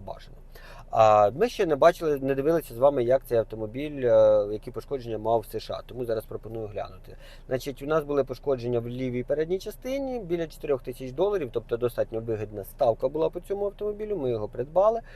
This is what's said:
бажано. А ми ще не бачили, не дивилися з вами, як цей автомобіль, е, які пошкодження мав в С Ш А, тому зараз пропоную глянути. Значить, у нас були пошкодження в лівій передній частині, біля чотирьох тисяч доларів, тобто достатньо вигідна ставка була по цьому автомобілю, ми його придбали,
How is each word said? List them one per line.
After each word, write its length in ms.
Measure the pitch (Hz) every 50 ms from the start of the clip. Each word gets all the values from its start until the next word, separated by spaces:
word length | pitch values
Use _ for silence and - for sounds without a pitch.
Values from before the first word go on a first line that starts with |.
| 98
бажано. 300 | 92 - - - - - - - - - - - - - - - -
А 400 | - 113 110 107 107 104 104 104
ми 180 | 110 156 220 247
ще 180 | - - 202
не 100 | 165 151
бачили, 420 | 131 151 170 170 - 175 156 147 135
не 160 | 135 135 139
дивилися 400 | 135 135 156 170 165 - - 117
з 40 | 117
вами, 260 | 131 143 143 135 117
як 220 | 120 131 135 -
цей 120 | - 123 113
автомобіль, 680 | 107 - 107 110 110 107 110 131 147 151 147 139 123
е, 420 | 120 113 110 110 107 107 107 104 104
які 180 | 107 107 - 127
пошкодження 480 | 120 113 - - 143 135 120 117 110 104
мав 220 | 107 110 117 113
в 140 | 107 - -
С 60 | 107
Ш 140 | - - 95
А, 80 | - -
тому 180 | - 107 123 127
зараз 200 | 117 113 110 -
пропоную 420 | - 113 110 - 113 113 113 110
глянути. 500 | 101 101 101 - - 92 92 - - - - - - - - - -
Значить, 340 | 131 127 - 143 131 -
у 40 | 139
нас 180 | 143 156 160 147
були 200 | 143 147 143 131
пошкодження 560 | - 123 - - 143 135 123 117 123 120 117
в 80 | 117 120
лівій 340 | 123 127 131 127 120 123
передній 360 | 123 - 147 147 160 160 185 190
частині, 600 | - 214 196 - - 254 269 277 277 262 254 240
біля 280 | 202 165 175 170 165
чотирьох 360 | 156 - - - 151 139 123
тисяч 300 | - 135 120 - 135 127
доларів, 380 | 127 147 185 208 208 190 147 120
тобто 240 | - 120 - - 120
достатньо 440 | 113 123 120 - 113 107 - 113 113
вигідна 440 | 113 117 113 107 110 107 107 104 92
ставка 440 | - - - 139 120 110 - - 135
була 220 | 147 156 160 156
по 100 | - 180
цьому 240 | - - 196 202 202
автомобілю, 520 | 202 202 - 208 208 208 208 214 214 208
ми 140 | 175 135 127
його 180 | 120 107 107 104
придбали, 520 | - 117 - 147 160 180 196 220 226 226 - - -